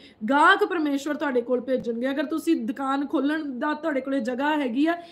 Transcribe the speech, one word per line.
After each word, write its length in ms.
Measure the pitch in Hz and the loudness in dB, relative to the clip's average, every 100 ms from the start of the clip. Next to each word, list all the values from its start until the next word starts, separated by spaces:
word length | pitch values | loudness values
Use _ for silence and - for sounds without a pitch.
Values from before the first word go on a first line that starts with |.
| - - 220 | -20 -6 0
ਗਾਹਕ 340 | 285 339 392 | 6 6 6
ਪਰਮੇਸ਼ਵਰ 520 | 392 349 294 277 311 285 | 2 0 0 0 -2 -2
ਤੁਹਾਡੇ 260 | 294 254 | 0 0
ਕੋਲ 200 | 240 254 | 0 -2
ਭੇਜਣਗੇ। 480 | 262 247 220 233 262 | 0 -2 -2 -2 -2
ਅਗਰ 160 | 277 294 | -2 -2
ਤੁਸੀਂ 300 | 320 330 269 | -2 0 0
ਦੁਕਾਨ 520 | 226 262 269 277 277 | 0 -4 -2 -2 0
ਖੋਲ੍ਹਣ 520 | 285 277 320 294 240 | 0 0 -2 -4 -4
ਦਾ 140 | 302 | -4
ਤੁਹਾਡੇ 280 | 302 320 262 | -2 -2 -2
ਕੋਲੇ 180 | 269 269 | -2 -2
ਜਗ੍ਹਾ 380 | 226 247 294 302 | -2 -2 0 0
ਹੈਗੀ 280 | 254 247 320 | 0 2 2
ਆ, 120 | 339 339 | 0 -6